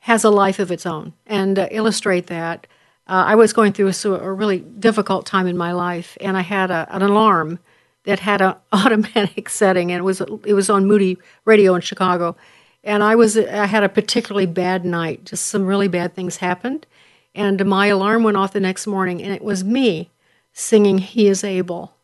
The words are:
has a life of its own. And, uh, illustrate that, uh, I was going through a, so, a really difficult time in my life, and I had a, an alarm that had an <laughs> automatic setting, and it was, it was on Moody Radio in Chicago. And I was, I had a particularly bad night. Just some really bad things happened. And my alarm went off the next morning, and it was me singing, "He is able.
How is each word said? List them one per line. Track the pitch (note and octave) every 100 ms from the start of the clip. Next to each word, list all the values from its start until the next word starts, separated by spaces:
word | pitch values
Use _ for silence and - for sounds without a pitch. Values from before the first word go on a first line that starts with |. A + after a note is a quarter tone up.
has | - A3+
a | A3
life | G#3 G3 F#3+
of | F3+
its | E3+ F3+
own. | D#3 D#3+ - -
And, | G#3 G3 G3
uh, | F#3
illustrate | A3 A3 G#3 G#3 F3+ F3
that, | E3+ E3 E3+ - _ _ _ -
uh, | F#3 F3+
I |
was | G#3+ A3
going | A3 G#3+
through | G3 G3
a, |
so, | F3+ G#3
a | F#3 F#3+
really | F#3+ G#3+ F#3
difficult | - G#3 A3 A3 G3 F#3+ -
time | G3 F3+
in | F3+
my | E3+
life, | F3+ F3+ E3+ F3 -
and | G3 F#3+
I |
had | F3 G3+ F#3+
a, | E3+ D#3
an | F#3
alarm | G3+ G3+ A3 F3+ D#3 E3+ _ _ _ _
that | - G3
had | F#3+ G3+
an | F#3+ -
<laughs> | _
automatic | G#3 G#3 A3 G#3+ - G3+ - -
setting, | - G3+ F3+ F3
and | F3+
it |
was, | F#3 F#3+ F#3 G#3+
it | -
was | G3+ G3
on | G3+ G3
Moody | G#3+ F#3+ F3+ _ _
Radio | - G#3+ G3
in | F3+
Chicago. | - G3 F#3 F3 E3+ F3 - _ _ _
And | - G#3
I | G#3 A3+
was, | A3 A3
I | - G3+ G3+
had | G#3+
a | G3+
particularly | G3 - A#3+ A3 G3+ F#3+
bad | E3+ F3+ F#3
night. | F3 E3+ E3 -
Just | - - -
some | G#3 F#3+
really | G3 G3+
bad | F3 F3+
things | F#3 F3+ -
happened. | F3+ F3+ B3 D4+ - _ _ _ _
And | F#3 G3+ G3 G3
my | G3 G3+
alarm | G3 G3 A3+
went | A3 G3+
off | F#3+
the | G#3
next | F#3+ F#3+ -
morning, | G3 F#3 F3
and | G3
it | G3
was | G#3+ G3
me | F#3 B3 B3+ D#3+ E3+ _ _ _ _
singing, | - - A3 G3+ F#3+
"He | F#3+ A#3+ G#3
is | G3
able. | G#3 F#3 F3+ F3 E3+ _